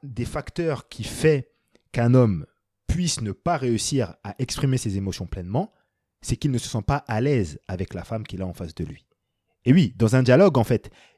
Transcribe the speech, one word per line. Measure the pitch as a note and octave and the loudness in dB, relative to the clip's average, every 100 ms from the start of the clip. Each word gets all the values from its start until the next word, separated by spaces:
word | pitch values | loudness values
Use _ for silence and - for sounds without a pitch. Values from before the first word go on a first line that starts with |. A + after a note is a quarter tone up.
des | C#3+ A#2+ A#2 | -14 -6 -6
facteurs | D#3 - - E3 B2+ - | -6 -8 -4 -2 -2 -8
qui | - G#2+ | -10 -10
fait | - D#3 C#3+ - _ _ _ _ | 0 2 2 -2 _ _ _ _
qu'un | B2 A#2+ | 0 6
homme | C3 A#2 E2+ - _ _ _ - | 6 6 2 -6 _ _ _ -4
puisse | E3 F3 - | -2 -2 -2
ne | G#2+ | -6
pas | F#2+ E3+ D#3+ | -4 -2 0
réussir | B2+ A2 - C#3 F#2+ - | 0 0 0 -2 -2 -6
à | G2+ - | -14 -6
exprimer | C3 - C#3 C3 | -6 -2 0 0
ses | A2+ G2 | 0 -2
émotions | G2 - F2 | -4 -6 -8
pleinement, | F#2+ F2+ A#2+ G#3 _ _ _ _ _ | -8 -4 -4 -4 _ _ _ _ _
c'est | - A2+ | -6 -2
qu'il | D3 | 0
ne | A#2+ | -2
se | - | -2
sent | A#2+ - | -4 -2
pas | C#3+ - | -2 -2
à | A2 | -2
l'aise | C3+ C3+ E2+ C#2+ - | 2 2 0 -6 -10
avec | F2+ F2+ | -8 -6
la | F#2 | -8
femme | - A2+ - | -8 -8 -8
qu'il | F#2 | -8
a | F#2 | -8
en | |
face | F2 E2+ | -8 -10
de | - | -8
lui. | D2+ D2 _ _ _ _ _ _ B2+ | -10 -10 _ _ _ _ _ _ 2
Et | |
oui, | D#3+ C#3 - | 4 2 0
dans | A2+ B2+ | 2 2
un | |
dialogue, | B2+ C3 G3 C3 | 4 6 6 4
en | |
fait, | A2 A#2 - _ _ | 0 -2 -4 _ _